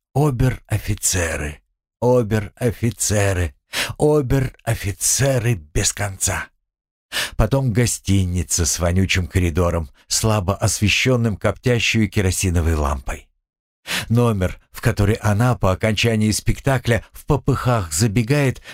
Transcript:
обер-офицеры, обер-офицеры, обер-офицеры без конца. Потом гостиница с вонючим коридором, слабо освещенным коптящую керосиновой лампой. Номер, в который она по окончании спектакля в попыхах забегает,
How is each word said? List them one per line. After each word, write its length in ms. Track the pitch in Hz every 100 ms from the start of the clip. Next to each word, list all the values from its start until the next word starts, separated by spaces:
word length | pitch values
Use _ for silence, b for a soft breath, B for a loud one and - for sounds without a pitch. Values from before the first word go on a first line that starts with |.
| _
обер-офицеры, 1500 | 135 151 120 127 120 - 107 - 107 - 92 85 76 76 76 _ _ _ -
обер-офицеры, 1500 | 123 123 107 110 101 - 123 - 117 - - 107 101 92 85 - _ B B B
обер-офицеры 1600 | 151 151 127 135 127 - - 117 104 98 - - 135 131 113 107
без 380 | 73 - 98
конца. 540 | - 101 95 - 92 - _ _ _ _ _ - B B -
Потом 340 | 113 135 131
гостиница 920 | 104 120 - - 98 92 90 80 - 85
с 140 | -
вонючим 480 | 85 87 95 95 90
коридором, 600 | 98 87 80 87 85 78 b b
слабо 480 | - 113 107 90 98
освещенным 840 | 107 - 101 - 131 123 117 98
коптящую 720 | 107 98 127 120 - 113 104
керосиновой 640 | - 92 90 95 85 80 78
лампой. 540 | 71 69 - - - _ _ _ _ _ - B B
Номер, 500 | 117 120 104 90 - _
в 100 | -
который 340 | - 104 104 110
она 400 | 107 104 127 117
по 160 | 98
окончании 600 | 92 110 107 117 113 107
спектакля 760 | 101 - - - 127 - 110 B
в 120 | - -
попыхах 680 | 143 - 127 123 120 87
забегает, 680 | - 117 101 113 147 135 - B